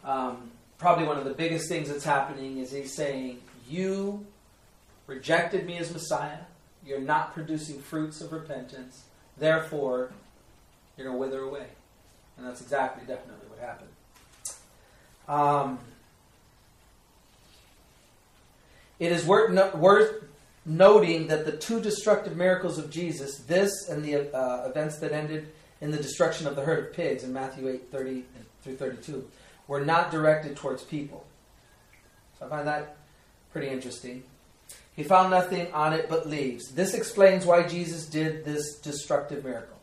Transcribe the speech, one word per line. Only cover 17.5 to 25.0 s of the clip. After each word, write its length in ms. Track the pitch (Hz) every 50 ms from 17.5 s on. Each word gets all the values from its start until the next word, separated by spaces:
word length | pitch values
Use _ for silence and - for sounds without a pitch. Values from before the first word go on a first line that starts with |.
| - - _ _ _ _ _ _ _ - _ _ _ _ _ _ _ - _ _ _ _ _ _ - - - - _ _
it 120 | 165 170
is 140 | 175 170 -
worth 260 | 156 196 214 220 208
no-, 240 | 180 190 196 190 -
worth 480 | 160 170 190 202 214 214 214 - - - - - - - - _ _ -
noting 600 | 156 156 165 185 202 208 202 180 170 165 160 160
that 180 | 156 156 151 151
the 60 | 151
two 280 | 147 - - - 226 226
destructive 560 | 196 208 - - - 214 202 - - 185 160
miracles 420 | 165 180 185 185 180 185 175 147
of 120 | 156 147 -
Jesus, 480 | - 160 175 170 - - 135 139 - - 120
this 400 | 120 170 185 202 196 - - -
and 160 | - 147 147 151
the, 300 | 147 147 143 139 143 -
uh, 320 | 131 131 127 123 123 -
events 300 | 131 - 156 151 151 151
that 140 | -